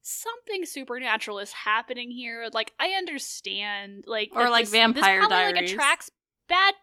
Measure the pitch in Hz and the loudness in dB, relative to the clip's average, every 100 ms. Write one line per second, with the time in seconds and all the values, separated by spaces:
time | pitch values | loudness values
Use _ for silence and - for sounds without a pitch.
0 | - - 453 480 - 392 330 285 262 240 | -12 -10 -10 -12 -8 -6 -6 -8 -8 -6
1 | 247 220 - 202 202 - - 214 240 247 | -2 -2 -2 -8 -10 -8 0 0 -2 -10
2 | 240 240 240 233 226 226 220 _ 349 381 | -10 -10 -10 -8 -6 -4 -4 _ -2 -2
3 | 349 285 - - 196 196 208 202 202 202 | -4 -8 -8 -10 -8 -6 -6 -6 -10 -16
4 | - 220 214 233 240 233 220 214 226 247 | -6 -4 -2 0 4 4 2 4 4 6
5 | 196 190 415 185 185 175 175 202 285 320 | 4 6 4 4 4 2 -2 0 2 2
6 | - _ _ _ _ 349 392 392 | -4 _ _ _ _ 4 4 2